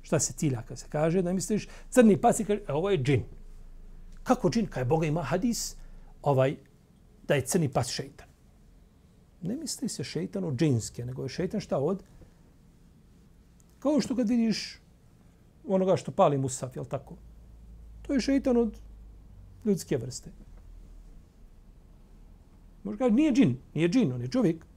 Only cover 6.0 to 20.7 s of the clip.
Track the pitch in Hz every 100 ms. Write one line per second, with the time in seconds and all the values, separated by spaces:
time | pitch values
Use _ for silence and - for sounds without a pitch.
6 | - - 147 131 135 - - - _ -
7 | - - - 143 - 185 151 - 127 -
8 | - - - _ - - - - - -
9 | - _ - - 170 269 311 - 240 -
10 | 131 151 180 196 175 123 160 120 - -
11 | 120 131 135 - 175 214 - 151 151 196
12 | - - - _ - - - - - -
13 | - - - - - - _ _ 269 302
14 | - 233 214 240 226 196 - - - -
15 | - - - _ - - - 190 185 160
16 | - 139 170 143 139 - 127 151 135 135
17 | - 170 - - - - - - - -
18 | - 277 233 269 269 240 226 - - -
19 | - - - - - - 214 190 - 135
20 | 127 - - - - - -